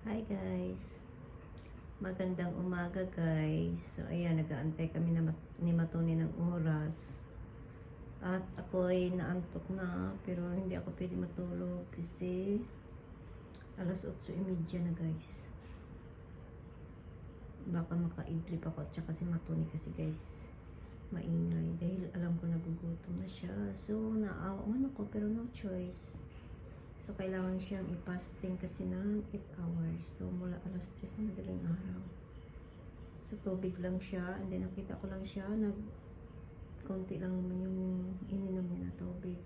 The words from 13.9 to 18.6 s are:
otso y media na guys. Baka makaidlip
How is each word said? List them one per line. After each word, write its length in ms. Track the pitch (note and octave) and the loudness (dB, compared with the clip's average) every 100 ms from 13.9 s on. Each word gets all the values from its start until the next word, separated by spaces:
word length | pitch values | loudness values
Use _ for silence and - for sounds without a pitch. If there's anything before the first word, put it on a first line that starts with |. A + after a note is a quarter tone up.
| F#3 | 0
otso 320 | - F3+ - E3+ | -2 -6 -4 -2
y 80 | |
media 400 | F#3+ F3+ D#3+ F3 | 0 0 0 2
na 80 | E3+ | 2
guys. 560 | E3+ D#3+ D#3+ - - - - - - - - - - - - - - - - - - - - - - - - F#3+ | 2 0 0 -4 -10 -10 -12 -10 -12 -12 -12 -12 -14 -12 -12 -12 -12 -12 -12 -12 -12 -12 -12 -12 -12 -12 -8 2
Baka 240 | E3+ E3 E3+ | 2 4 4
makaidlip 640 | E3+ - E3 E3 - E3 | 2 0 0 0 0 -2